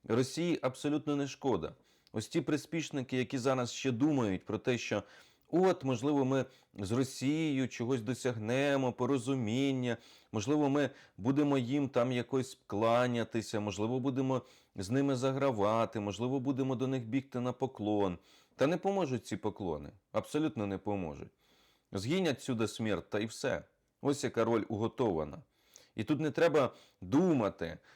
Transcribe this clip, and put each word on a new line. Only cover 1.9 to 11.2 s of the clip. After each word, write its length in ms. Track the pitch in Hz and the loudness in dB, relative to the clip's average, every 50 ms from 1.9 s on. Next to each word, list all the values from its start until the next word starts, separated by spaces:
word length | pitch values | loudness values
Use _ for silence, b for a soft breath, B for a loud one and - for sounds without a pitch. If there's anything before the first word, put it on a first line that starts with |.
| b b b b - | b b b b -6
Ось 120 | 110 107 - | -6 -6 -2
ті 140 | - 165 | -2 -2
приспішники, 760 | - - 151 143 - - - 160 147 - - 143 123 - - 127 | 0 0 0 -2 -2 -4 -6 -6 -4 -4 -6 -6 -4 -2 -2 -2
які 200 | 127 - - 135 | -2 -2 -2 -2
зараз 340 | 113 135 131 131 123 117 | 0 0 2 0 0 -2
ще 200 | - - - 135 | -4 -4 -2 -2
думають 540 | 123 110 131 156 151 135 120 104 95 90 - | 0 2 2 2 4 2 2 2 0 -2 -2
про 120 | - 104 104 | -4 -6 -2
те, 200 | - - 123 113 | 0 0 -2 -2
що 260 | - - - 104 B B B B B B B B B _ | -2 -2 -4 -4 B B B B B B B B B _
от, 320 | - 170 180 185 175 - - | 2 4 4 4 2 2 0
можливо, 420 | 135 131 117 117 143 151 139 135 | -2 -2 0 0 0 2 2 2
ми 200 | 127 135 135 127 131 b b b b - - | 2 2 0 0 -2 b b b b -10 -8
з 120 | 104 92 | -4 -2
Росією 760 | 113 127 135 131 - - 127 135 151 160 160 156 139 135 131 117 | 0 0 0 0 -4 -4 -2 0 0 0 0 0 0 0 -2 -2
чогось 340 | - - 120 117 135 123 | -4 -4 -2 -2 -2 -2
досягнемо, 920 | 107 110 127 - - 131 120 110 107 107 123 131 139 143 139 135 131 123 113 | -2 -4 -4 -2 -2 -2 -2 -2 -2 0 0 2 2 2 2 2 2 0 0
порозуміння, 1040 | - 123 117 143 131 110 127 139 135 117 104 110 127 139 139 135 127 127 123 113 B B B B B B B | 0 0 0 0 0 0 0 -2 0 0 0 0 2 2 2 0 0 0 -2 -2 B B B B B B B
можливо, 380 | - 110 101 131 151 151 151 139 | -4 -4 0 0 2 2 2 4
ми 200 | 135 147 143 127 B B B B B | 4 2 2 0 B B B B B
будемо 400 | - | -4